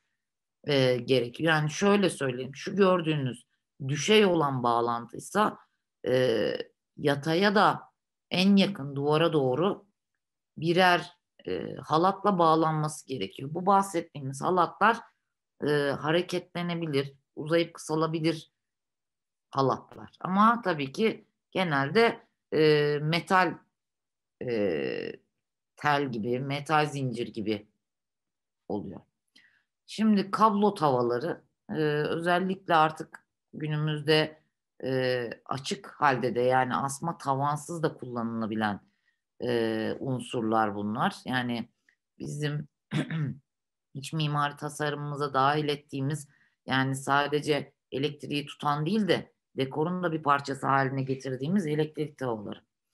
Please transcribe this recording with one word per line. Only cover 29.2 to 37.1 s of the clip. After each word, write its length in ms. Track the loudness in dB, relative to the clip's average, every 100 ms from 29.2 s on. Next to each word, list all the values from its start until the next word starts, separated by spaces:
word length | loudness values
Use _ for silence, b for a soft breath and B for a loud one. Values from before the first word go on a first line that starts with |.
| _ b b b b _ -14
Şimdi 460 | -2 2 4 2
kablo 420 | 2 4 4 2
tavaları, 720 | 2 2 2 2 0 -4 -6 _ _ -10
e, 120 | -2 -2 0 -2
özellikle 680 | -2 0 0 0 -6 2 4
artık 500 | 4 0 -14 -16 _ _ _
günümüzde, 880 | -10 -6 -2 -2 -2 4 4 4 -4 _ _ _ -10
e, 460 | -4 0 0 -2 -4 -10 -8
açık 420 | -6 -6 -8 -10
halde 480 | 0 2 2 0 0
de 60 |
yani 340 | 2 4 2 0
asma 420 | -4 -6 -6